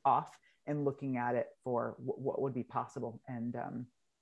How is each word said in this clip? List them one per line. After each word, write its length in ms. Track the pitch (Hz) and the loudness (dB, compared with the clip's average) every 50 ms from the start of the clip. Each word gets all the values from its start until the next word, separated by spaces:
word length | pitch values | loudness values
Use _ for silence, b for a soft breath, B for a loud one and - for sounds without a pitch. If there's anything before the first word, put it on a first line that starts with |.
| _ | _
off 340 | 135 120 135 156 - - - _ _ _ _ _ | 6 6 6 4 -2 -12 -20 _ _ _ _ _
and 180 | - 147 147 143 | -2 0 2 2
looking 320 | 139 135 - 139 135 131 | 0 0 0 -4 -2 0
at 160 | 123 120 123 120 | 0 2 2 2
it 140 | 120 - - - _ _ | 2 2 0 -6 _ _
for 320 | 131 123 117 120 117 110 - 123 | 0 0 2 0 0 -4 -4 -4
w-, 160 | 131 - - 131 | -4 -4 0 -2
what 180 | 135 - - | -2 0 0
would 120 | 131 139 123 | 0 0 0
be 100 | 123 113 | -2 -4
possible 580 | - - 123 120 - - 135 120 117 113 127 _ - | -2 -2 -2 -2 -2 -4 -6 -6 -6 -6 -10 _ -8
and, 260 | 127 117 117 120 120 | -6 -4 -4 -4 -2
um, 300 | 123 - - - 120 123 - _ _ _ _ _ _ | -4 -4 -4 -6 -8 -8 -10 _ _ _ _ _ _